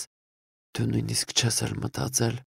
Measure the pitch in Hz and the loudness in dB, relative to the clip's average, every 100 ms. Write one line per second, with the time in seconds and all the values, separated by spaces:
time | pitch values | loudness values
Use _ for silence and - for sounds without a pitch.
0 | - _ _ _ _ _ _ - 113 110 | -6 _ _ _ _ _ _ -2 2 2
1 | 110 113 - - 120 - 117 104 - - | 0 -2 0 2 2 2 -2 -2 -4 -4
2 | 135 - 117 117 - | -2 2 2 0 -8